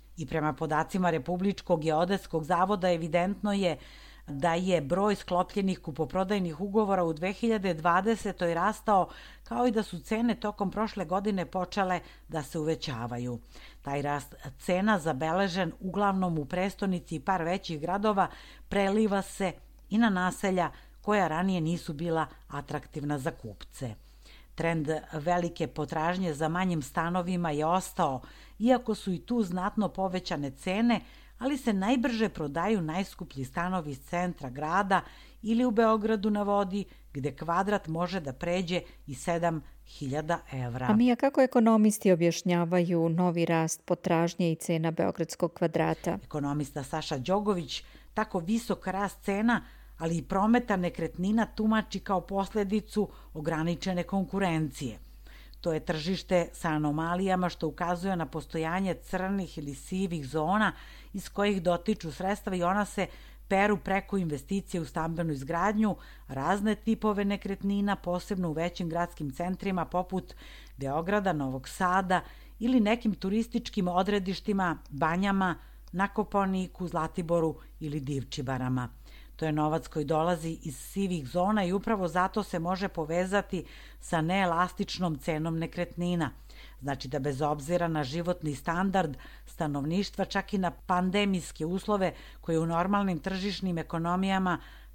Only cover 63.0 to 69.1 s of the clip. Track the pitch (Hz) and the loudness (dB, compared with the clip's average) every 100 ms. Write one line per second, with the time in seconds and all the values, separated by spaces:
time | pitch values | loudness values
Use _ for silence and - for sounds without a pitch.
63 | 180 - - - - 190 208 202 - 196 | -4 -6 -20 -10 2 4 4 2 2 -2
64 | 190 196 165 143 - 196 - 175 151 170 | 0 -2 0 -2 -2 -4 -2 -6 -4 -4
65 | 165 165 165 139 135 170 196 214 214 - | -2 -2 -2 -2 -2 0 2 4 2 2
66 | - - - 135 147 196 214 208 - 220 | -6 -18 -10 -2 2 2 2 0 0 0
67 | 214 202 202 202 196 196 196 202 202 190 | 2 2 0 -2 -4 -4 0 0 0 0
68 | 175 175 - 190 175 151 170 - 170 165 | -2 -4 -2 -2 -2 0 -2 -2 -2 0
69 | 175 | -2